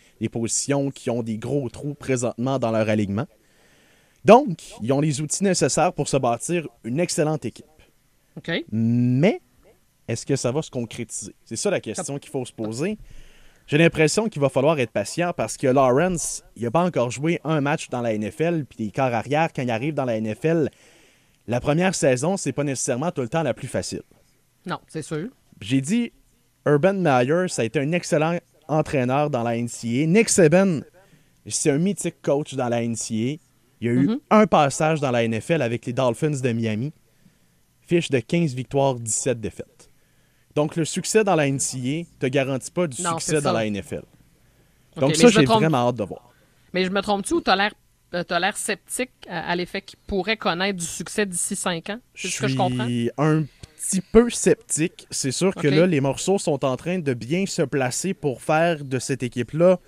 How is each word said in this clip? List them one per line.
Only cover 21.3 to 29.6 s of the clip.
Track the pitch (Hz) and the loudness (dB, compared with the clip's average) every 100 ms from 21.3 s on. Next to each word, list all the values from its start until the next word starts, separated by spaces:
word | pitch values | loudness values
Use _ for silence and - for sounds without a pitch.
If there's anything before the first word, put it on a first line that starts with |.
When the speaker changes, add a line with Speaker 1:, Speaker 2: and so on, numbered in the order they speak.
| _ - | _ -6
Speaker 1:
la | 120 | -4
première | 123 151 185 | 0 0 0
saison, | 165 131 127 151 196 | 2 2 2 0 -2
c'est | 147 | -4
pas | 131 | -4
nécessairement | 143 131 - 120 165 | -4 -4 -2 -2 -2
tout | 165 | -4
le | 120 | -4
temps | 160 | -2
la | 147 | -2
plus | 110 131 | -2 -4
facile. | 101 - 90 - _ _ _ _ _ - | -6 -6 -8 -12 _ _ _ _ _ -10
Speaker 2:
Non, | 151 - | -10 -10
c'est | 160 | -12
sûr. | 147 156 208 - _ - | -8 -8 -10 -14 _ -16
Speaker 1:
J'ai | 95 135 | -2 -2
dit, | 135 226 233 - _ _ _ _ 143 | 0 -2 -2 -8 _ _ _ _ 2
Urban | 147 175 | 4 4
Meyer, | 202 170 127 127 170 185 | 2 2 2 2 0 -2
ça | - | -2
a | 113 | -2
été | 156 | -2
un | 139 | -2
excellent | 175 - 160 156 175 - _ - | -2 0 0 2 -2 -8 _ -4
entraîneur | 151 151 143 123 135 147 | -2 0 0 2 2 0
dans | 131 | 0
la | 117 | -2
N | 117 | -2